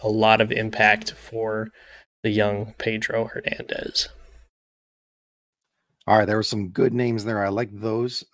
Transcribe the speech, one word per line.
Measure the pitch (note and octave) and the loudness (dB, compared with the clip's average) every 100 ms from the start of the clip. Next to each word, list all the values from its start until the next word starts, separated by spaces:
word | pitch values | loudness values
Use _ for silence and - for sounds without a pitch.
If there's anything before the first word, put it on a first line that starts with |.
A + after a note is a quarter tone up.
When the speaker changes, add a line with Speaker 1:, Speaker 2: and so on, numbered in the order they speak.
Speaker 1:
a | A2 | -2
lot | G#2+ G#2+ A2 | 2 6 6
of | A2 | 4
impact | A2 A2 G#2+ G#2+ G#2+ A2 | 0 -4 2 4 4 -2
for | - - A2+ A2 A2 A2 _ - - _ _ | -14 -12 -6 -4 -4 -8 _ -20 -20 _ _
the | A2 | -2
young | G#2+ G#2 G2+ G#2+ - | 2 2 0 -6 -6
Pedro | A2+ A2 - A2+ A2+ | -4 -2 -2 -2 -4
Hernandez. | - - - - - - - - - - - _ _ _ _ _ _ _ _ _ _ _ _ _ _ _ _ - | -4 -6 -6 -8 -8 -6 -6 -6 -10 -20 -20 _ _ _ _ _ _ _ _ _ _ _ _ _ _ _ _ 2
Speaker 2:
All | G#2+ | 4
right, | G2+ | 4
there | G#2+ | 2
were | |
some | G#2+ A2 F#2 | 0 -4 -4
good | G2+ C3 | 2 2
names | A#2+ A#2+ A2+ | 2 0 -2
there. | G#2 G#2+ G2 | -2 -2 0
I | |
like | G2+ A2+ | -2 -4
those. | G2+ A2 A2 B2 - - | -6 -4 -2 -2 -6 -10